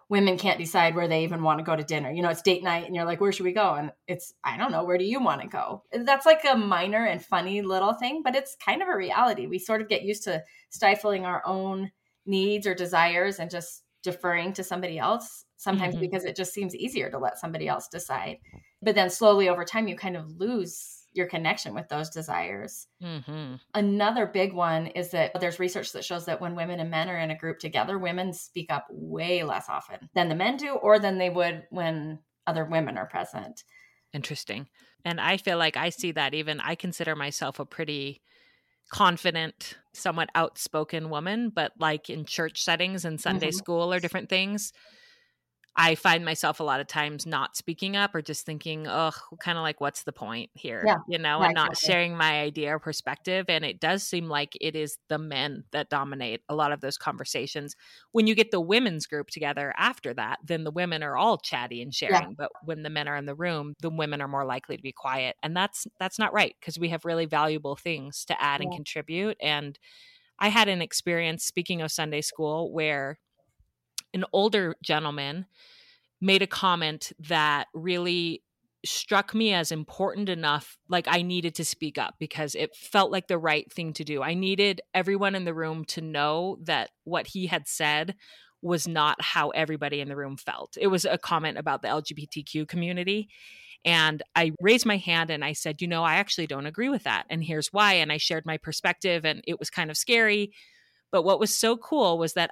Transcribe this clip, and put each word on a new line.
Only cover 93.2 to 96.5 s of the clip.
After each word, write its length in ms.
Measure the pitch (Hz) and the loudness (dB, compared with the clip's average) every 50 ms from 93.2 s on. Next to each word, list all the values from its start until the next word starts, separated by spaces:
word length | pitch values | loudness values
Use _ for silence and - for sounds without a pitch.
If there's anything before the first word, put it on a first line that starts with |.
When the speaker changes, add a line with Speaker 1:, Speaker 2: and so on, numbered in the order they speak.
| 214 208 _ - - - - - - - - - - | -2 -6 _ -20 -20 -20 -20 -20 -20 -20 -14 -4 0
Speaker 2:
And 380 | 170 170 165 160 156 156 147 - _ - | 4 4 6 6 4 2 0 -4 _ 2
I 160 | 170 170 160 156 - | 4 4 4 2 2
raised 240 | 175 202 233 254 - | 6 6 6 6 6
my 120 | 233 208 190 | 4 2 0
hand 340 | - 180 170 165 165 160 | 2 2 2 2 2 0
and 140 | 160 147 156 | -2 -2 -2
I 80 | 151 151 | -4 -4
said, 280 | - - 160 151 - | -4 -4 -4 -4 -4
"You 60 | 175 175 | -2 -2
know, 160 | 170 165 165 | 0 2 4
I 120 | 165 156 | 4 4
actually 320 | 180 202 - - - 165 | 4 2 2 0 -2 -2
don't 180 | 151 | -2